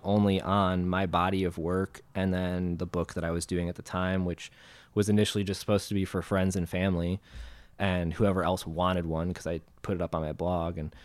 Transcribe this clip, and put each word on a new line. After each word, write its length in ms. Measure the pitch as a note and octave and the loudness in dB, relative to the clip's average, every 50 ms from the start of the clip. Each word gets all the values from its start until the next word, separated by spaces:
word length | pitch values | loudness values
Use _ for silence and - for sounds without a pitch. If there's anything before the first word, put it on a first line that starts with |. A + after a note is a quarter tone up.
only 380 | - G2 G2+ G#2 G2+ G2 F#2+ F#2 | 2 2 4 4 6 4 4 2
on 480 | - - G2 G2+ F#2+ F#2 F#2 F2+ F2+ F2+ | 2 2 2 4 4 4 2 2 0 2
my 180 | F2+ F#2+ G2 | 0 0 0
body 380 | F2 F2 E2+ F2 F#2 F#2+ F#2+ F#2 | 2 2 2 2 2 2 2 0
of 140 | F2 F2 E2+ | 0 -2 -2
work 420 | D#2+ E2+ F2+ F#2+ F#2+ - - - - - - | -2 0 0 0 0 -2 -6 -12 -18 -8 -4
and 180 | F#2+ F#2+ F#2+ | -2 0 0
then 460 | F#2 F2+ F#2 F2+ F2+ F2+ F2+ F2 F2 E2 | 0 0 0 -2 -2 -2 -2 -2 -2 -4
the 80 | F#2 | -4
book 260 | F2 - F2 E2 - - | -2 -2 -2 -2 -2 -4
that 80 | F2 E2 | -4 -2
I 60 | E2 | -2
was 140 | E2+ E2+ - | -2 -2 -2
doing 220 | - F2+ F2 F2 F2 | -2 -2 -2 -2 -2
at 60 | F2+ | -4
the 80 | - | -8
time, 420 | - - - F2+ F#2 F#2 F#2+ F#2 F2+ | -8 -6 -4 -2 0 0 0 0 0
which 260 | F2 E2 - - - - - - - - - - _ - | -2 -4 -6 -10 -16 -18 -20 -20 -20 -20 -20 -14 _ 0
was 140 | G#2+ G2+ G#2+ | 0 2 4
initially 360 | G#2 G#2 G#2+ - - G#2 G2 | 4 4 4 4 2 0 0
just 160 | G2 F#2+ - | -2 -2 -2
supposed 280 | - - G#2 G2 - - | 0 2 2 2 2 0
to 60 | G#2 | -2
be 100 | G2 F#2+ | -2 0
for 160 | - - F#2 | 0 -2 -4
friends 340 | E2+ - G#2 F#2+ F#2 F#2+ F#2 | -2 0 2 2 2 2 2
and 120 | F#2+ E2+ - | 0 -2 -2
family, 520 | - F2+ F#2 G2 F#2 E2+ E2+ F2 F#2 G2+ - - - - - - - - - - - - | 0 0 2 2 2 0 0 0 -2 -4 -6 -12 -16 -16 -16 -16 -18 -20 -20 -16 -8 -4
and 340 | G2 G2 F#2 F2+ F2 E2 D#2 | -2 0 0 0 0 -2 0
whoever 300 | - A2 G2 F#2 F#2+ E2 | 2 2 2 2 2 2
else 200 | F2 F#2 F2+ - | 0 0 -2 -4
wanted 420 | E2+ D#2+ E2+ F2+ F#2 F#2 F2 E2+ | -4 -2 0 2 2 2 0 0
one, 280 | E2 D#2+ D#2+ E2+ F2+ F2 | -2 -2 -2 -2 -4 -4
'cause 120 | - - E2 | -6 -6 -6
I 120 | E2+ D#2+ - - - - | -6 -6 -8 -12 -18 -10
put 140 | - - G2 | -6 -4 -2
it 60 | E2+ | -2
up 120 | E2+ E2 - | -2 -2 -2
on 80 | E2 | -2
my 100 | D#2+ D2+ | -2 -4
blog, 460 | D2+ - E2+ F2 F2+ E2+ E2 E2+ E2+ D#2 | -4 -4 -2 -2 0 0 -2 -4 -4 -6
and 160 | D2+ D#2 - - | -8 -8 -10 -14